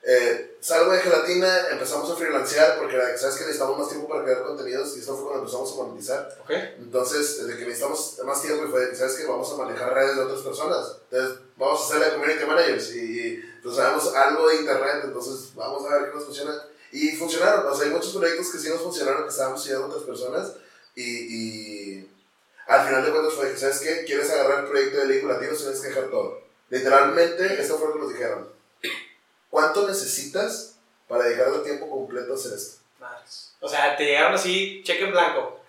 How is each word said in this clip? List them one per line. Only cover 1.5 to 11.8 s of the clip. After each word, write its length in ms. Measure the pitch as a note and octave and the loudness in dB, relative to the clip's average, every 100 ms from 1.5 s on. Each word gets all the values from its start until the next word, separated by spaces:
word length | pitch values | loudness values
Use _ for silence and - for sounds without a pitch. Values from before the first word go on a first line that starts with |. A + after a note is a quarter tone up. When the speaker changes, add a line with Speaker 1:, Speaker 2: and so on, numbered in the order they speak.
| F#3 - | 4 2
Speaker 1:
empezamos 400 | - - - E3 | -2 -2 -4 -4
a 60 | E3+ | -4
freelancear 640 | E3 C#3 C3 D3 D#3 D3+ | -2 -2 0 6 6 6
porque 160 | C3 | 0
era 120 | B2+ B2+ | 0 0
de 60 | |
que, 60 | B2 | 0
¿sabes 160 | C3 C#3 | -2 -2
qué? 60 | |
Necesitamos 360 | D#3+ D3+ C3+ C#3 | -4 -2 0 0
más 100 | C#3+ | -2
tiempo 180 | D3+ D3+ | -6 -4
para 160 | D#3 | -4
crear 180 | C3+ B2+ | 0 0
contenidos 540 | - D3 B2 C3 - - | 0 -6 -6 -4 -4 -8
y 40 | |
esto 140 | - | -8
fue 100 | C3+ | -8
cuando 160 | - C#3 | -6 -6
empezamos 280 | - - - | -6 -6 -6
a 20 | - | -6
monetizar. 560 | A2+ A2 G2+ C3+ - - | -8 -10 -6 -6 -6 -14
Speaker 2:
Ok. 80 | - E3 - - | -4 -4 -4 -12
Speaker 1:
Entonces, 680 | A#2 B2+ B2+ D3 D3 - A#2+ | -4 0 0 0 0 -2 -6
desde 120 | A#2 | -8
que 80 | A#2+ | -8
necesitamos 520 | A#2 C#3 D#3 - - | -4 -4 -4 -6 -6
más 160 | C3 C#3 | -4 -2
tiempo 240 | D3+ D3+ | 0 -2
y 60 | D3+ | 0
fue 100 | B2+ | 0
de 100 | B2 | 0
que, 60 | - | 0
¿sabes 180 | C3 C3 | -2 -2
qué? 100 | D#3 | -4
Vamos 260 | - - | -4 -4
a 40 | C3 | -6
manejar 360 | C3 A#2+ B2 | -6 -4 0
redes 240 | C3 C3+ C3+ | 4 4 2
de 60 | |
otras 180 | C3 C3+ | -2 -4
personas. 560 | - - - C3 - - _ | -6 -4 -2 -2 -2 -12 _
Entonces, 280 | B2+ C3 C3 - _ | -2 -2 -4 -16 _
vamos 240 | C3+ - | 0 0